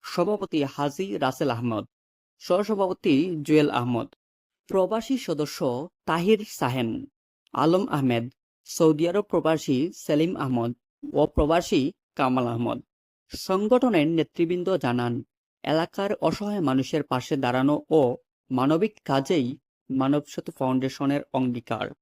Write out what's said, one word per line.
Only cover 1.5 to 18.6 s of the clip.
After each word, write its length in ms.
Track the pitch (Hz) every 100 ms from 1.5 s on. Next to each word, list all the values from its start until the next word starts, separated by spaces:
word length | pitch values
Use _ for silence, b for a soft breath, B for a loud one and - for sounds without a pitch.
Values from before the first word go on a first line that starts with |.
আহমদ, 340 | 117 120 107 - _ _ _ _ _
সহসভাপতি 720 | - 180 208 208 190 185 196 139 180 165
জুয়েল 280 | 143 151 147
আহমদ, 380 | 123 123 117 - _ _ _ _ _ _
প্রবাসী 480 | 190 180 220 226 262
সদস্য 420 | - 151 147 - 151 123 160 _
তাহির 360 | - 165 175 214 214 -
সাহেন, 320 | 135 127 117 - - _ _ _ _
আলম 300 | - 151 185 240
আহমেদ, 340 | 151 135 120 120 _ _ _ -
সৌদি 360 | - 160 151 170
আরব 160 | 190 208
প্রবাসী 500 | 180 160 160 - 131 160 -
সেলিম 360 | - 151 165 -
আহমদ 360 | 139 123 117 120 _ _ 285
ও 100 | 143 151
প্রবাসী 480 | - 147 165 175 175 131 - _ -
কামাল 300 | 131 127 120
আহমদ। 300 | 117 117 117 - _ _ _ _
সংগঠনের 760 | - - 190 208 247 254 185 147 165
নেতৃবৃন্দ 520 | 147 - 165 180 180 185
জানান, 280 | 131 123 120 120 - _ _ _
এলাকার 460 | - 156 170 - 196 214
অসহায় 400 | 160 - 208 208 147
মানুষের 340 | 131 131 160 139
পাশে 240 | 127 - 147
দাঁড়ানো 400 | 131 127 135 147 -
ও 100 | 156 127 123 _ _ _
মানবিক 440 | 127